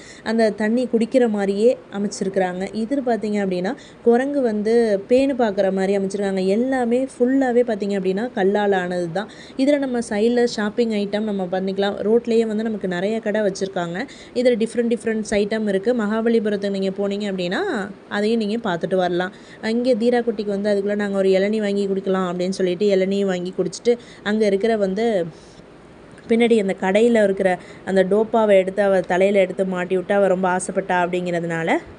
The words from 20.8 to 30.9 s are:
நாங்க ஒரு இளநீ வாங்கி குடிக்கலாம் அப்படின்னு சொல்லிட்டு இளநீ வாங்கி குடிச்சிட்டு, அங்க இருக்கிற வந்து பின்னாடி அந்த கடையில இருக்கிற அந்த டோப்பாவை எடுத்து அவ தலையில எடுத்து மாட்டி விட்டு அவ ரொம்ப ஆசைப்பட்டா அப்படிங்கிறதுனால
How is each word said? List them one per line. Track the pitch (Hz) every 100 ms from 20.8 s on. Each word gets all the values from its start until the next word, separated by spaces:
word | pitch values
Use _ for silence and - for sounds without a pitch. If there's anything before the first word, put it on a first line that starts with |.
| 202 208
நாங்க | 208 196
ஒரு | 196
இளநீ | 185 196 220
வாங்கி | 202 202 202
குடிக்கலாம் | 190 190 190 185
அப்படின்னு | 180 180
சொல்லிட்டு | 190 185 175 208 190
இளநீ | 185 202 196
வாங்கி | 180 180 185
குடிச்சிட்டு, | 180 - 233 240 - -
அங்க | 202 214 214
இருக்கிற | 196 220 226
வந்து | 190 190 233 202 165 - - - - - - - - - -
பின்னாடி | 226 233 226
அந்த | 196 185
கடையில | 190 202 233 226
இருக்கிற | 202 196 185 180 - - -
அந்த | 190
டோப்பாவை | 185 202 220 233 214
எடுத்து | 196 185 190
அவ | 202 190
தலையில | 170 180 190 202
எடுத்து | 185 180 190
மாட்டி | 180 175 185
விட்டு | 180
அவ | 202 196
ரொம்ப | 180 185
ஆசைப்பட்டா | 180 - 190
அப்படிங்கிறதுனால | 190